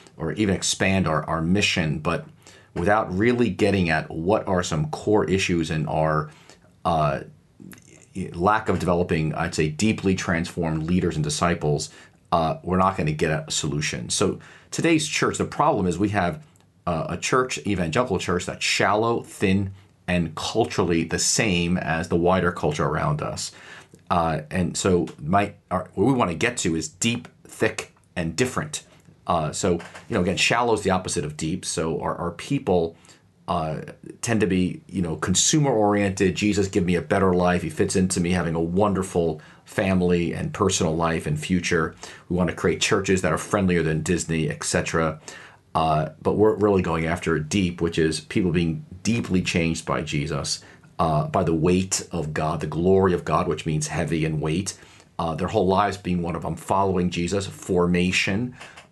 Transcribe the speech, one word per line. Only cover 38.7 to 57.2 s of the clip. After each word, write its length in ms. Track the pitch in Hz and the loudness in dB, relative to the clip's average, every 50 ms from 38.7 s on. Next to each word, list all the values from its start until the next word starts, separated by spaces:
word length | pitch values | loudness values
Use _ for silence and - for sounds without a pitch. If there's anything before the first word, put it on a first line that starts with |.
| 87 92 104 104 98 95 92 - - 92 85 85 80 78 - - - - - | 2 2 2 2 2 0 -2 -2 0 0 0 0 0 -4 -8 -18 -20 -20 -20
family 680 | - - - 104 95 95 92 90 87 90 85 85 80 | -8 -4 -2 0 2 2 2 4 4 2 2 0 0
and 220 | - 92 87 78 - | -2 -4 -6 -4 -2
personal 420 | - 104 95 90 - 95 82 80 | 0 0 2 2 2 0 0 0
life 300 | 82 82 82 82 82 - | 0 0 0 0 -2 -2
and 120 | 82 76 76 | -2 -4 -2
future." 560 | - - 90 90 85 - 90 82 80 78 - - - - - - - - | -2 0 0 0 2 2 0 0 0 -2 -4 -10 -18 -18 -18 -14 -8 -4
We 80 | 87 87 | -2 0
wanna 160 | 90 82 78 | 0 0 -2
create 260 | - - 95 78 - | 0 0 0 0 0
churches 420 | - - - 101 - - 95 92 - | 0 2 2 2 2 2 2 2 2
that 100 | 82 78 | 2 0
are 40 | - | -2
friendlier 460 | - - - 104 95 92 90 87 80 | -2 0 0 2 4 4 2 2 2
than 200 | 78 80 78 78 | 0 0 -2 0
Disney, 460 | 92 90 82 - - 82 82 78 - | 0 -2 -2 -2 -2 -2 -2 -2 -2
et 140 | 78 - - | -4 -6 -4
cetera. 560 | - - 92 - - - 85 80 80 78 - - - - - - - - - _ _ - | -2 -2 -2 0 0 0 0 0 0 -2 -6 -12 -18 -18 -18 -18 -20 -20 -20 _ _ -2
Uh, 340 | 85 80 80 78 76 78 76 - - | 0 2 2 2 0 0 -2 -6 -4
but 160 | - 98 73 78 | -2 0 2 4
we're 180 | 104 110 107 | 4 4 4
really 260 | 95 101 107 101 95 | 4 4 4 4 4
going 240 | 87 85 82 82 82 | 2 2 0 0 0
after 340 | 80 85 87 - 85 82 78 | -2 -2 -2 0 0 0 0
deep, 420 | 76 76 - 104 95 87 85 - | -2 -2 0 0 0 0 0 -2
which 160 | 87 82 - - | -2 -2 2 2
is 240 | 78 80 78 - | 2 2 0 -2
people 300 | - - - 110 95 87 | -6 -4 -2 0 0 2
being 340 | 78 90 85 82 80 78 - - - - - | 2 2 0 0 -2 -4 -8 -12 -14 -6 -2
deeply 380 | - 113 117 98 - 92 92 | -2 0 0 0 0 0 0
changed 440 | 87 - - 87 82 82 82 80 - | 0 0 0 0 0 0 0 -2 -2
by 160 | - 71 64 | -4 -2 -2
Jesus, 600 | 78 76 76 73 71 76 80 71 - - - - - - - - - - - - | -2 -2 -4 -4 -2 -2 -4 -4 -4 -4 -6 -8 -10 -14 -20 -20 -20 -10 -4 0
uh, 280 | 87 82 78 76 76 - | 0 2 2 2 0 0
by 160 | - 101 92 | 0 0 2
the 100 | 80 82 | 2 2
weight 540 | 80 76 90 90 92 95 95 - - - - | 2 4 4 4 2 2 0 -2 -6 -6 -6
of 220 | - 85 78 76 76 | -6 -6 -6 -4 -4
God, 280 | 80 80 78 82 78 | -4 -4 -4 -4 -4
the 60 | 76 78 | -6 -6
glory 440 | 76 78 85 92 95 95 95 95 | -2 0 2 4 6 6 6 4
of 140 | 90 82 - | 2 0 0
God, 240 | - 78 82 87 82 | 0 0 0 0 0
which 160 | 80 78 - | -2 -4 -2
means 220 | 85 78 78 76 - | -2 -2 -2 -2 -2
heavy 360 | 76 78 85 73 85 82 78 | -2 -2 -2 -2 0 0 0
and 160 | 80 78 76 | -2 -2 -2
weight. 380 | 73 78 78 87 98 - - - - - - - - _ _ - | -2 -2 -2 -2 -2 -4 -8 -12 -14 -20 -20 -20 -20 _ _ -6
Uh, 160 | 87 82 80 | -4 -4 -4
their 140 | 76 92 87 | -4 -4 0
whole 180 | 95 110 95 92 | 0 2 2 4
lives 300 | 95 95 104 101 95 98 | 4 4 2 2 0 -4
being 240 | - 92 90 87 | -2 -2 -2 0
one 160 | 85 85 85 82 | 0 -2 -4 -4
of, 80 | 80 | -4
"I'm 100 | 82 82 | -6 -6
following 540 | - - - 104 95 98 98 92 92 90 90 | -6 -2 0 2 2 2 2 2 2 0 0
Jesus," 380 | 87 87 | 0 -2